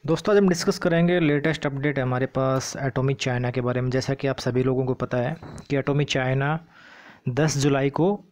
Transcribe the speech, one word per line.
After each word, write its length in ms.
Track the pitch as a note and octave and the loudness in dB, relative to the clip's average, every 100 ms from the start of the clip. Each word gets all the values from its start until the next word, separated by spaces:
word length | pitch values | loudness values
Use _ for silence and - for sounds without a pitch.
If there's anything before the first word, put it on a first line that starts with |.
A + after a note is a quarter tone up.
| C#3 | 0
दोस्तों, 300 | D#3+ - G#3 | -2 4 4
आज 60 | |
हम 80 | G3 | 4
डिस्कस 280 | E3+ - - | 2 0 0
करेंगे 420 | F3+ E3+ F3 F3+ | 0 2 4 4
लेटेस्ट 460 | D#3 D3 D#3 D#3 D3 | 2 2 0 -2 -4
अपडेट 320 | C#3 D3 C#3 | -2 -2 0
है 60 | |
हमारे 220 | B2+ B2 C3 | -2 0 -2
पास 520 | - C3 C3 - - | 0 0 0 -4 -6
एटॉमिक 360 | C3+ C3 C3 C3+ | -4 0 -2 0
चाइना 340 | C3 B2 B2 | -2 -2 -2
के 100 | B2 | -2
बारे 200 | B2 B2 | -2 -2
में। 80 | B2+ | 0
जैसा 240 | B2+ B2+ | -2 -2
कि 140 | C3+ C#3 | -2 -2
आप 100 | C3 | -2
सभी 260 | C3 A#2+ | -2 0
लोगों 220 | B2+ C3 B2+ | 0 0 -2
को 80 | |
पता 240 | B2+ B2+ B2+ | -4 -2 -2
है 180 | A#2+ E3 - - - | -4 -6 -14 -16 -4
कि 60 | C#3 | -2
एटॉमिक 320 | C3 C#3+ C#3+ | 0 0 0
चाइना 520 | C#3 C3 C3+ C#3 D#3+ - - - - - - - | 0 0 0 0 -4 -8 -20 -20 -20 -20 -10 -4
दस 280 | B2 D3+ C#3+ | 0 0 2
जुलाई 320 | C#3+ C#3 C#3 | 2 2 0
को 360 | C#3+ F3 G#3 - | 2 0 0 -8